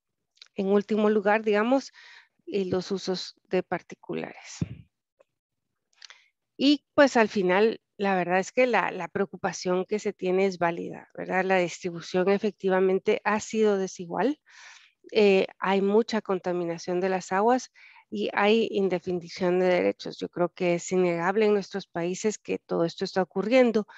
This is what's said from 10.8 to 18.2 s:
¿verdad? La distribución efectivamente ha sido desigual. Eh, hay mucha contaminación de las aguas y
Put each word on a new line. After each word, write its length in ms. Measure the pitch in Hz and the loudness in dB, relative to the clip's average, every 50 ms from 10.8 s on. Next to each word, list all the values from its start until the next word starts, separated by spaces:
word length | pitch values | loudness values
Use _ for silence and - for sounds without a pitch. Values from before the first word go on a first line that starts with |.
| 180 165 160 - - _ - | -8 -10 -12 -14 -18 _ -12
¿verdad? 280 | - 170 175 180 185 185 | -12 -8 -4 -2 -2 0
La 140 | 190 190 185 | 2 2 2
distribución 720 | 175 165 - - - 180 170 165 156 - - 185 180 196 | 2 0 -4 -8 -8 -8 -8 -8 -10 -2 -2 0 2 2
efectivamente 920 | 202 202 - 208 - - - 190 185 185 190 185 190 190 - 214 208 - - | 2 2 0 -4 -6 -4 -2 0 2 2 2 2 2 0 0 0 -2 0 0
ha 160 | 202 208 208 | -2 -2 -2
sido 380 | - - - 220 214 208 202 190 | -4 -4 0 2 2 2 2 0
desigual. 600 | 190 185 - - 180 170 175 175 196 269 302 _ _ _ - - - - - - - _ _ _ _ - | -2 -6 -8 -12 -12 -8 -4 -2 0 -2 -2 _ _ _ -20 -20 -20 -20 -20 -20 -20 _ _ _ _ -2
Eh, 340 | - 220 208 202 190 190 - - - - | 2 4 6 6 6 4 2 0 -4 -6
hay 220 | - 185 196 196 | -2 0 0 2
mucha 420 | 196 196 202 220 233 - 226 214 | 2 4 4 2 2 2 -2 -6
contaminación 800 | - - 190 175 - 185 175 180 175 170 165 165 - 180 180 180 | -2 -2 -4 -2 -2 -4 -4 -2 -4 -4 -6 -8 -6 -4 -4 -2
de 80 | 185 190 | 0 -2
las 240 | 185 180 - - | -2 -4 -4 -2
aguas 400 | 190 190 214 233 254 254 - - _ - - - - - _ - | -2 2 2 2 2 2 -2 -8 _ -20 -20 -20 -20 -20 _ -10
y 200 | 214 202 | -8 -6